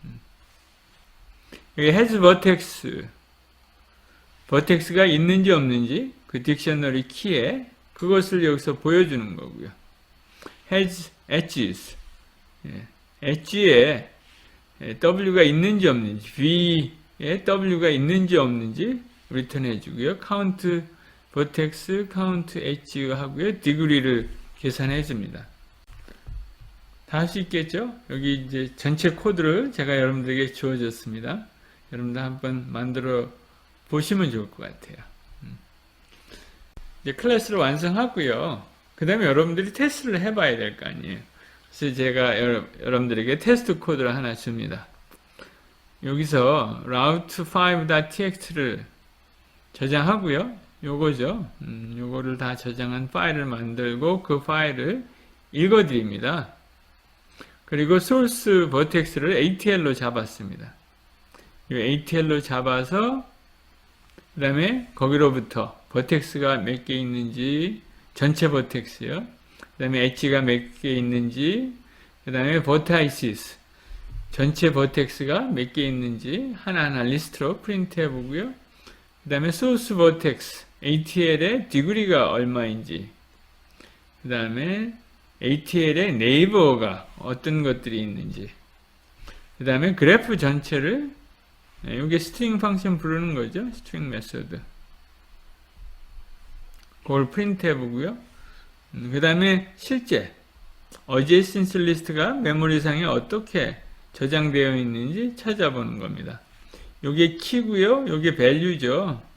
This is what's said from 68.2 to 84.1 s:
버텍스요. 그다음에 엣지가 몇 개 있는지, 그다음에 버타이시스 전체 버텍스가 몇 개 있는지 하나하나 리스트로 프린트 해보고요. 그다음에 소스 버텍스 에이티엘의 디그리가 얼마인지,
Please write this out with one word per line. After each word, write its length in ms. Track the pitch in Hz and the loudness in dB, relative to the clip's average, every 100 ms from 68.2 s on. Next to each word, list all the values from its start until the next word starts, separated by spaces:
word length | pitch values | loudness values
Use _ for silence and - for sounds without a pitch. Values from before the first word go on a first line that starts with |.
| 143 156 160 | 2 4 2
버텍스요. 760 | 143 127 127 110 - 117 156 240 - _ - - _ | 2 -2 -6 -8 -12 -8 -8 -10 -18 _ -20 -20 _
그다음에 260 | 131 131 127 | -2 2 0
엣지가 360 | 127 143 139 | 0 0 2
몇 400 | 131 120 120 - | 2 0 -2 -10
개 120 | 139 | -4
있는지, 800 | 127 120 120 120 123 147 214 262 247 - - - _ - | -2 0 -2 -2 -2 -2 -2 -4 -10 -20 -20 -20 _ -8
그다음에 360 | 127 135 160 | -4 0 0
버타이시스 960 | 139 151 156 170 147 - 123 104 - - _ _ - - - - - | 2 2 4 2 2 0 -6 -6 -12 -20 _ _ -18 -16 -12 -12 -10
전체 400 | - 139 156 170 | -2 -2 2 2
버텍스가 760 | 139 139 - 135 - 139 175 262 | 2 0 0 -2 -4 -2 -2 -2
몇 260 | 156 123 | -4 -4
개 140 | 151 139 | -2 -2
있는지 640 | 127 123 113 123 175 269 208 | -2 -4 -6 -6 -6 -6 -10
하나하나 460 | - 180 147 135 | -6 -2 -2 0
리스트로 580 | 120 139 156 - 143 190 | 0 -2 -4 -6 -4 -4
프린트 380 | - 202 185 170 | -4 -4 -4 -2
해보고요. 540 | 156 131 123 147 240 254 _ _ - - _ _ | -4 -4 -8 -8 -8 -12 _ _ -20 -20 _ _
그다음에 280 | 143 143 160 | -4 -2 0
소스 440 | 165 254 240 240 196 | 0 2 2 0 6
버텍스 720 | 165 160 165 120 - - - _ | 6 6 -2 -2 -10 -16 -20 _
에이티엘의 840 | 143 156 156 180 170 151 175 247 - | 0 0 0 2 2 4 2 0 0
디그리가 640 | 139 151 214 202 160 104 | 0 2 0 2 4 4
얼마인지, 800 | 113 123 123 113 110 113 85 104 - _ _ _ _ _ _ - _ _ | 2 0 0 -2 -6 -8 -10 -12 -18 _ _ _ _ _ _ -20 _ _